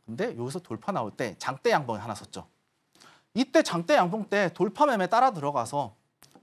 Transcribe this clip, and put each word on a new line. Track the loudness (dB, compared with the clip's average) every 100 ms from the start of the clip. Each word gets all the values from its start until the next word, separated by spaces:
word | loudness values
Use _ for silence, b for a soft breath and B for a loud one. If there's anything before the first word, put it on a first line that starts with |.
| -14
근데 | -6 -6 -6
여기서 | -8 -8
돌파 | -10 -10 -6
나올 | -4 -4
때 | -6 -8 -6
장대 | -8 -2 0
양봉 | 0 0 -6
하나 | -6
섰죠. | -10 -12 -16 -16 _ _ _ _ _ b b b
이때 | -4 4 4
장대 | 4 -2 2 4
양봉 | 4 0 -2
때 | 0 0
돌파 | 0 -2 2 2
매매 | 2 2
따라 | 4 4
들어가서 | 2 -2 -2 -2 -4 -6 _ _ _ _ -20